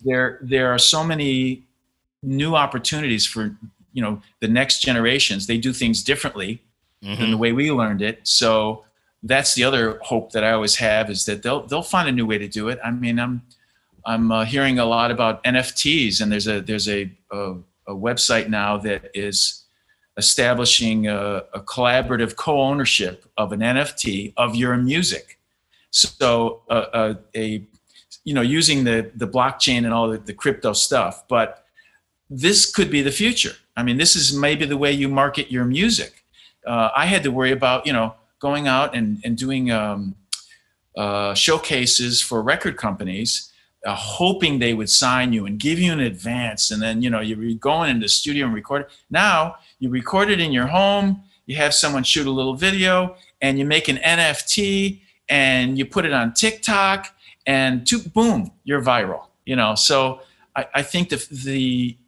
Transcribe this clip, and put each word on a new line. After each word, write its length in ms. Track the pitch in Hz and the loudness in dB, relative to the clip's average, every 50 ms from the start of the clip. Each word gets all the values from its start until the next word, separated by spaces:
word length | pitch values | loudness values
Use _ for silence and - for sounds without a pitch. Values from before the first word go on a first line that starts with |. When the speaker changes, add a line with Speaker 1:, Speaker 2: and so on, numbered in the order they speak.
| 123 | -4
Speaker 1:
there, 340 | 131 127 127 127 123 - - | -2 0 0 0 -2 -4 -6
there 320 | 135 123 135 131 131 127 123 | -6 -2 0 0 2 2 2
are 60 | 123 | 4
so 240 | - - - 156 160 | 4 4 4 2 0
many 600 | 165 160 151 147 139 131 131 131 127 127 - - _ _ _ _ _ _ _ _ _ _ _ - | -2 -2 -2 -2 0 0 0 0 -2 -4 -6 -10 _ _ _ _ _ _ _ _ _ _ _ -6
new 320 | 135 135 135 147 160 165 | -4 -2 -2 0 2 2
opportunities 720 | 151 143 139 - 120 - - 156 151 151 131 113 104 - | 2 2 2 -2 -4 -4 -4 -4 -2 -2 0 0 0 0
for, 300 | - - 113 107 104 101 - 113 - _ _ _ _ | -2 -2 -4 -6 -6 -6 -10 -18 -20 _ _ _ _
you 100 | - 127 | -6 -4
know, 200 | 113 104 104 101 - _ _ - | -4 -4 -4 -6 -10 _ _ -4
the 80 | - | 0
next 320 | 107 117 127 135 - - - | 2 2 2 2 2 0 0
generations. 640 | - 135 123 117 113 117 131 139 - - 104 98 95 | 0 0 2 2 2 2 2 2 2 0 -2 -2 -4
They 120 | 110 117 | -2 -2
do 160 | 117 117 131 123 | -2 -2 -2 -2
things 300 | - 120 117 113 - - | 0 0 0 0 0 0
differently 580 | - 131 - - 135 - 104 92 98 113 117 _ _ _ _ _ _ _ _ 101 | -2 -2 -2 -2 -8 -6 -8 -8 -8 -10 -12 _ _ _ _ _ _ _ _ -12
Speaker 2:
Mm-hmm. 160 | 101 101 107 | -8 -6 -2
Speaker 1:
than 120 | 117 113 | 0 0
the 60 | 110 | 0
way 140 | 110 117 117 | 2 2 2
we 180 | 117 131 147 156 | 2 2 0 0
learned 320 | 147 123 113 107 104 95 | 0 0 0 0 -2 -2
it. 200 | 104 107 110 - - | -2 -4 -4 -4 -2
So 640 | - - - 120 113 110 110 107 107 110 - - _ _ _ _ _ _ _ - | 0 2 4 4 4 4 2 2 0 -4 -6 -10 _ _ _ _ _ _ _ -2
that's 320 | 110 131 139 139 - - | 0 2 2 2 2 0
the 100 | 127 120 | 2 2
other 340 | 127 120 123 113 110 110 - | 2 2 2 2 0 -2 -6
hope 300 | - - 127 113 - - | -6 -4 -2 -4 -2 -2
that 140 | - 110 107 | -2 0 2
I 60 | 110 | 2
always 240 | 113 110 107 104 - | 2 2 2 0 0
have, 340 | - 120 110 107 110 110 104 | 2 2 2 2 2 0 -2
is 160 | 101 95 - | -4 -4 -4
that 180 | - 104 101 104 | -4 -4 -4 -4
they'll, 240 | 120 135 147 143 | -4 -4 -4 -4
they'll 160 | - 139 160 170 | -4 -6 -6 -4
find 240 | - - 185 170 | -2 0 0 0
a 60 | 143 127 | 2 0
new 120 | 123 117 | 0 0
way 120 | 107 107 | 0 -2
to 100 | 104 104 | -2 -4
do 220 | 101 - 107 107 113 | -6 -8 -6 -4 -4
it. 100 | 127 127 | -6 -6
I 100 | - 117 | -6 -6
mean, 280 | 120 123 123 117 117 120 | -6 -4 -2 -2 -2 -2
I'm, 220 | 120 123 123 120 120 _ _ _ _ _ _ _ _ _ _ _ - | -2 -4 -6 -8 -10 _ _ _ _ _ _ _ _ _ _ _ -8
I'm, 260 | 113 113 113 113 113 | -4 -2 0 2 2
uh, 140 | 113 113 110 | 2 0 0
hearing 340 | 113 127 139 139 135 127 123 | 0 0 0 2 2 2 2
a 60 | 120 | 2
lot 260 | 117 117 117 120 120 | 2 2 2 2 0
about 300 | 117 117 120 113 110 - - | 0 0 0 0 0 0 -2
N 140 | 123 127 | 0 0
F 180 | 127 127 - - | 0 0 -2 -4
Ts, 460 | - - 143 156 160 127 107 95 - | -4 0 0 2 2 0 0 0 0
and 100 | 110 104 | 0 0
there's 160 | 104 104 101 | 0 -2 -2
a, 140 | 110 107 101 | -2 -2 -4
there's 260 | 90 107 110 104 98 | -4 -4 -4 -4 -2
a, 240 | 107 104 101 98 95 - _ _ - | -2 -2 -2 -4 -6 -10 _ _ -12
a, 240 | 101 101 101 95 92 90 87 _ _ _ - | -10 -8 -8 -8 -10 -12 -16 _ _ _ -14
a 60 | - 101 | -12 -8
website 540 | 95 104 120 123 123 - - 120 113 104 | -6 -4 -2 -2 0 0 2 2 0 0
now 300 | 107 110 104 101 104 104 | 0 -2 -2 0 -2 -2
that 340 | 101 101 107 101 95 - - - | -2 -2 -4 -4 -6 -8 -10 -10
is 520 | 101 101 101 98 - - - - - - _ _ _ _ _ _ _ _ _ - | -8 -6 -4 -2 0 0 -2 -4 -8 -14 _ _ _ _ _ _ _ _ _ -6
establishing 880 | - - - - - 123 120 123 120 120 117 - - 117 113 110 110 107 | 0 0 2 2 4 4 2 2 2 2 2 2 2 2 2 0 0 0
a, 360 | 104 104 101 101 101 101 92 - - - | 0 -2 -2 -4 -4 -4 -6 -8 -10 -14
a 60 | 98 | -14
collaborative 800 | 98 - - 127 123 120 123 131 123 123 127 117 117 104 - | -12 -8 -4 0 2 2 2 2 2 0 -2 -2 -2 -2 -4
co-ownership 880 | - - 165 151 139 135 135 143 143 131 123 - - 101 90 90 - _ _ - | -6 -2 0 2 2 2 2 0 0 0 0 0 0 0 -2 -6 -10 _ _ -4
of 140 | - 107 92 | -4 -4 -2
an 100 | 107 101 | -2 -2
N 140 | 110 120 127 | 0 0 0
F 220 | 135 147 - - | 0 -2 -2 -4
T 360 | - - 117 98 98 104 - - | -6 -4 -4 -4 -4 -6 -6 -2
of 180 | - 120 117 110 | -2 -2 0 0
your 220 | 117 247 175 123 | 0 0 0 0
music. 640 | 123 123 127 143 170 185 - - - - - - _ _ _ _ _ _ _ _ _ _ _ | 0 0 0 0 0 0 -2 -2 -6 -10 -16 -20 _ _ _ _ _ _ _ _ _ _ _
So, 720 | - - - - - - 139 123 120 117 117 113 - - _ - | 2 2 2 2 0 0 2 2 4 4 2 0 -2 -6 _ -2
uh, 160 | 117 113 101 - - | 0 0 0 0 0
uh, 200 | 117 110 107 107 - - _ - | 0 0 0 -2 -6 -12 _ -8
a, 280 | 117 110 110 107 104 98 - _ _ _ _ _ - _ - - - - | -6 -6 -4 -6 -8 -10 -14 _ _ _ _ _ -20 _ -20 -20 -12 -6
you 100 | 151 147 | -2 0
know, 80 | 131 | 0
using 440 | 117 123 143 160 165 165 147 139 127 | 2 2 2 2 4 4 4 2 2
the, 260 | 120 113 113 107 - - | 2 2 0 0 -4 -6
the 120 | 113 120 | -8 -6
blockchain 520 | 98 - 127 123 135 131 - - 135 127 120 | -2 0 2 2 2 0 0 0 2 2 2
and 140 | 117 113 117 | 0 0 0
all 160 | 117 117 110 | 0 0 0
the, 100 | 110 110 | -2 -4
the 140 | 107 - 101 | -8 -12 -8
crypto 380 | - - 147 135 - - 117 | -4 -2 -2 0 0 0 -2
stuff, 560 | 101 - - - 143 127 98 92 95 - - | 0 0 0 2 2 0 0 0 -4 -8 -4
but 380 | - 123 117 110 - - - _ _ _ _ _ _ _ _ _ _ _ _ _ - | 0 2 2 2 0 -4 -12 _ _ _ _ _ _ _ _ _ _ _ _ _ -14
this 360 | 139 127 139 180 208 202 - | -6 0 2 4 4 4 4
could 240 | - - - 185 147 | 2 2 2 2 2
be 120 | 147 143 | 2 2
the 100 | 135 139 | 2 0
future. 440 | 135 - 208 240 240 - - - - - _ _ - | 0 0 0 0 2 0 -2 -4 -6 -14 _ _ -6
I 80 | 120 120 | -2 -2
mean, 140 | 120 120 | 0 2
this 180 | 135 160 - - | 2 4 4 4
is 180 | 180 143 135 143 | 4 2 0 0
maybe 320 | 139 143 147 147 143 160 | 2 2 2 2 0 0
the 120 | 139 143 | -2 0
way 160 | 139 143 143 143 | 0 2 2 2
you 160 | 139 139 139 | 2 0 0
market 420 | 135 135 139 139 139 151 139 - | 2 2 2 2 0 -4 -6 -4
your 140 | 127 123 123 | -2 -2 0
music. 580 | 123 131 156 196 233 214 - - - - _ _ _ _ - - - _ _ - | 0 2 2 2 2 2 0 -2 -6 -12 _ _ _ _ -20 -20 -20 _ _ -8
Uh, 240 | 120 120 117 113 107 - | -2 0 2 2 2 2
I 120 | 135 156 | 2 2
had 160 | 175 196 180 147 | 2 2 2 0
to 80 | 139 | 0
worry 200 | 123 131 127 127 | 0 0 2 2
about, 340 | 135 131 135 127 127 131 - | 2 2 2 2 2 2 0
you 60 | 151 | 0
know, 240 | 135 117 110 113 - - _ _ _ _ | 0 0 0 -2 -4 -10 _ _ _ _
going 280 | - 143 143 147 147 | -4 -2 -2 0 0
out 280 | 135 131 131 147 143 - | 0 2 2 2 0 0
and, 240 | 120 113 104 104 104 - | -2 -2 -2 -2 -4 -4
and 120 | 123 117 | -4 -4
doing, 320 | 113 131 131 135 131 127 123 | -4 -2 -2 -2 -2 0 0
um, 460 | 117 110 107 104 101 101 101 95 98 - _ - - - - - - - _ _ _ _ _ _ - | 0 0 -2 -2 -4 -6 -6 -8 -10 -12 _ -12 -12 -12 -12 -14 -20 -20 _ _ _ _ _ _ -8
uh, 380 | - 104 101 101 101 101 101 101 | -6 -4 -2 -2 -2 -2 -2 0
showcases 880 | 98 - 160 160 156 160 - 151 127 123 117 - - 123 120 120 - | 0 2 2 2 0 0 -2 -2 0 0 2 0 0 0 0 0 -2
for 200 | - - 123 113 | -2 -2 -2 -2
record 360 | 110 127 156 175 - 180 139 | 0 0 0 0 -2 -6 -6
companies 760 | - - 107 95 - 101 95 90 98 117 113 - - - - _ _ _ _ _ _ - | -4 -4 -6 -4 -4 -6 -6 -6 -4 -4 -4 -4 -4 -6 -12 _ _ _ _ _ _ -8
uh, 100 | 107 98 | -6 -6
hoping 640 | - - - - - 175 185 196 190 185 156 143 127 | -6 -6 -6 -2 0 2 2 2 2 2 2 2 2
they 140 | 120 117 117 | 2 0 0
would 160 | 110 107 107 | 0 0 2
sign 440 | - - - 127 127 127 127 123 117 | 2 4 4 4 2 2 2 2 0
you 120 | 110 98 | 0 -2
and 140 | 98 104 107 | -4 -4 -2
give 200 | 120 147 165 170 | -2 0 0 2
you 120 | 180 175 | 2 2
an 80 | 165 151 | 2 0
advance. 720 | 131 113 95 90 92 113 120 123 120 113 107 - - - | -2 -2 -4 -6 -6 -6 -4 -4 -4 -4 -2 -2 -2 -2
And 100 | 107 107 | -2 -2
then, 200 | 110 113 110 113 | -2 -2 -2 0
you 80 | 123 123 | 0 0
know, 100 | 117 110 | -2 -2
you're 360 | 110 107 110 107 113 117 113 | -2 -4 -4 -4 -4 -4 -4
going 340 | 113 - 143 156 165 165 147 | -2 0 0 2 2 2 0
into 160 | 123 113 110 | 0 0 2
the 40 | 101 | 2
studio 360 | - - - 147 143 143 139 | 0 0 0 -2 -2 0 0
and 100 | 123 110 | -2 -2
record 280 | 104 104 - 139 143 143 | -4 -4 -4 -4 -4 -4
it. 60 | - - - _ - | -6 -16 -20 _ -4
Now 480 | - 170 202 208 180 160 160 170 - - _ _ _ - | 0 2 2 4 4 2 0 -2 -6 -14 _ _ _ -6
you 100 | 131 123 | -6 -4
record 400 | 127 127 117 - 196 190 202 208 | -4 -4 -4 0 0 2 2 2
it 100 | 202 175 | 2 2
in 120 | 170 160 | 0 0
your 160 | 135 123 139 | 0 0 0
home, 560 | 143 165 185 196 196 202 202 202 196 196 196 - _ _ _ _ | 2 2 4 4 4 4 2 2 0 0 -2 -6 _ _ _ _
you 100 | - 135 | -6 -2
have 160 | 151 151 - - | 0 0 2 2
someone 300 | - - 147 143 131 127 | 2 2 2 0 0 0
shoot 240 | - - 160 143 | 2 2 0 0
a 40 | 135 | 0
little 240 | 135 131 131 131 131 | 0 0 -2 -2 -2
video, 600 | 131 180 190 190 190 185 185 185 185 185 180 - - - _ _ - | 0 0 0 2 2 2 4 4 2 2 0 -4 -12 -20 _ _ -4
and 180 | 139 135 135 139 | -2 0 0 0
you 60 | 139 | 2
make 220 | 143 151 156 156 | 2 2 2 2
an 100 | 160 135 131 | 0 -2 0
N 200 | - 160 170 170 | 2 2 2 4
F 280 | 165 156 143 - - | 2 2 0 -2 -4
T 540 | - - 220 202 196 196 196 196 196 196 - _ _ _ _ _ - | -4 -2 0 0 0 2 0 0 -2 -4 -6 _ _ _ _ _ 0
and 480 | 143 143 135 131 131 127 123 127 135 | 2 2 4 4 2 2 0 0 -2
you 80 | 135 135 | -2 -4
put 200 | 135 - 196 175 | -2 -2 -2 0
it 80 | 156 143 | 0 0
on 200 | 127 117 117 117 | 0 0 0 0
TikTok, 800 | - 220 220 220 220 - 226 214 196 196 190 196 196 190 - _ _ - - - _ - | 0 0 0 0 -2 -2 0 2 2 2 2 0 -2 -4 -10 _ _ -20 -20 -20 _ -2
and 400 | 139 139 135 135 131 127 123 123 | 0 0 2 2 2 0 0 0
to, 100 | - 233 | 0 -2
boom, 540 | 233 185 165 - 214 233 233 196 120 92 - - _ - | -2 -2 -2 2 4 4 4 4 2 -2 -6 -8 _ -4
you're 180 | 139 143 143 | -2 -2 0
viral, 460 | 120 131 123 117 101 92 85 - - - _ _ - | 2 2 2 2 2 -2 -6 -8 -10 -16 _ _ -8
you 100 | - 131 | -4 0
know? 200 | 127 113 107 107 | 0 2 2 2
So 460 | 104 - - 147 135 131 131 131 - - - _ _ _ _ - | 2 2 2 4 4 2 2 -2 -6 -14 -20 _ _ _ _ -8
I, 120 | 135 131 - - | -8 -6 -2 -2
I 60 | 139 | -2
think 280 | 143 - - 175 175 175 | -2 0 -2 -2 -2 -2
the, 160 | 151 127 - - | -2 -6 -6 -8
the 640 | 147 131 131 135 135 135 131 127 127 123 123 120 117 _ _ | -12 -10 -8 -4 -2 -2 0 0 0 0 -2 -4 -6 _ _